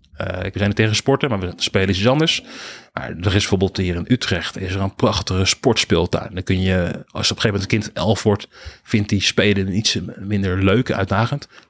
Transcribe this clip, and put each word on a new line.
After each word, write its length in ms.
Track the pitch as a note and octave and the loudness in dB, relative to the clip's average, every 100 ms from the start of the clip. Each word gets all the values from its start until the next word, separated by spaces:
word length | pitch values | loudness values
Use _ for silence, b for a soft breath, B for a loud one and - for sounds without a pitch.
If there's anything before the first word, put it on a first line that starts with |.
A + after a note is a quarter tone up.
| _ - | _ -10
Eh, 280 | G2 F#2 F#2+ | -8 -6 -6
ik 80 | |
ben 140 | F#2+ G2+ | -2 0
niet 80 | G2+ | 2
tegen 200 | A2 G#2+ | 2 2
sporten, 340 | - C3+ C#3+ | 2 0 2
maar 100 | G#2 | -2
we 140 | F2+ E2+ | -4 -4
spelen 340 | - G#2 F#2+ | -2 0 2
iets 180 | F#2 G#2+ | 2 4
anders. 360 | C#3 D#3+ - B B B B B | 4 2 0 B B B B B
Maar 160 | - C2 | -12 -10
er 60 | D#2 F#2 | -2 2
is 60 | |
bijvoorbeeld 460 | G2 - F#2+ F#2 - | 2 2 2 0 0
hier 180 | F2+ F2 | -2 0
in 100 | F2 | 0
Utrecht 500 | B2+ - E2+ - - | 0 0 -4 -4 -8
is 160 | F#2+ F#2+ | -4 -2
er 60 | |
een 140 | G2 - | -2 0
prachtige 500 | - F#2+ - F#2 F#2+ | 0 0 -2 0 0
sportspeeltuin. 840 | - C3+ A2+ - E2+ F2 - - | 2 2 2 2 2 2 -2 -4
Dan 100 | F2+ | -8
kun 180 | - F#2 | -2 0
je, 140 | F#2+ F#2 E2+ - - | 2 2 0 -4 -10
als 200 | - G2+ | -6 -4
op 40 | - | 0
een 40 | |
gegeven 40 | A2+ | 0
moment 120 | G2+ | 0
een 60 | G2 A2+ | 0 -2
kind 120 | - | -2
elf 300 | - F#2 G#2+ | -2 0 2
wordt, 240 | A2 G2+ - B B B | 2 0 -2 B B B
vindt 260 | - A2 G2+ | -2 -2 0
hij 80 | G#2 | 0
spelen 560 | - - G#2 G2 F#2+ F#2+ | 0 2 2 2 0 0
iets 200 | A2+ G2 - - | 0 -2 -6 -10
minder 440 | G2+ G#2 G2 F#2 | -4 -2 0 2
leuk, 280 | G2 G#2+ - | 4 4 2
uitdagend. 560 | - G2 G2 A#2 C#3+ - B | -2 0 0 0 -2 -8 B